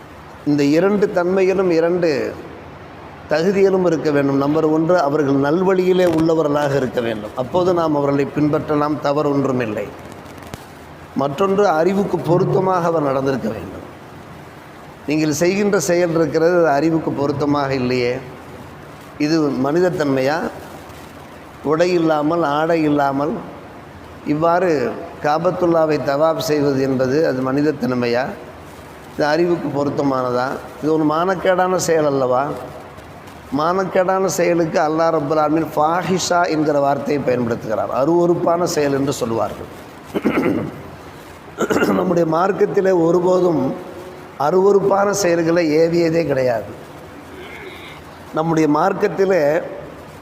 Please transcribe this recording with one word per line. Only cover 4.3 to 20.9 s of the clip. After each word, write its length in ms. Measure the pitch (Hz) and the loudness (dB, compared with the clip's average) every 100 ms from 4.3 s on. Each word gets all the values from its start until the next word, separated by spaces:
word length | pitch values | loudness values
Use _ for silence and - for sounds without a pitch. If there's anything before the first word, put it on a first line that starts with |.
| 139 | 2
நம்பர் 280 | 139 156 156 | 2 2 2
ஒன்று, 340 | 160 165 180 | 2 2 2
அவர்கள் 360 | 143 151 139 139 | 2 2 2 2
நல்வழியிலே 680 | 143 165 185 185 180 180 180 | 2 2 2 2 4 4 4
உள்ளவர்களாக 720 | 160 160 165 147 147 147 139 | 4 4 4 2 2 2 0
இருக்க 260 | 127 123 | 0 -2
வேண்டும். 280 | 113 107 107 131 | -2 -4 -6 -6
அப்போது 380 | 120 180 180 | -2 0 2
நாம் 220 | 175 160 147 | 2 2 2
அவர்களை 320 | 143 143 139 - | 2 0 0 0
பின்பற்றலாம், 640 | 147 151 131 151 147 147 | 0 0 0 0 0 0
தவறு 300 | 147 143 147 | -2 0 0
ஒன்றுமில்லை. 560 | 143 135 127 117 107 95 - - - - - - - - - - - - - | 0 0 0 -2 -4 -8 -12 -18 -18 -18 -18 -16 -16 -16 -20 -20 -20 -10 -2
மற்றொன்று, 520 | 139 143 196 196 202 | -2 0 2 4 4
அறிவுக்கு 520 | 156 170 196 196 175 | 4 2 2 0 -2
பொருத்தமாக 640 | 139 175 - 196 190 185 170 | 2 2 2 2 2 0 2
அவர் 160 | 165 | 0
நடந்திருக்க 480 | 147 135 135 135 107 | 0 0 0 -2 -4
வேண்டும். 380 | 107 - - - - - - - - - - - - - - - | -6 -10 -12 -16 -18 -20 -20 -20 -20 -20 -20 -20 -20 -20 -12 -4
நீங்கள் 260 | 151 156 | 0 0
செய்கின்ற 460 | 143 175 196 208 196 | 2 2 2 2 2
செயல் 360 | 151 175 175 165 | 2 2 2 2
இருக்கிறது, 420 | 156 156 160 180 | 0 2 4 4
அது 100 | 160 | 4
அறிவுக்கு 440 | 143 160 160 156 | 4 2 0 0
பொருத்தமாக 640 | 131 143 139 147 143 135 | -2 -2 0 0 0 0
இல்லையே, 440 | 135 123 127 120 127 135 - - - - - - - - - | 0 0 0 0 -2 -8 -16 -16 -16 -18 -18 -18 -20 -16 -4
இது 320 | 151 160 147 | 2 2 2
மனிதத்தன்மையா? 920 | 127 131 165 180 156 147 135 131 160 240 - - - - | 0 0 2 2 2 0 2 2 0 -4 -8 -14 -16 -18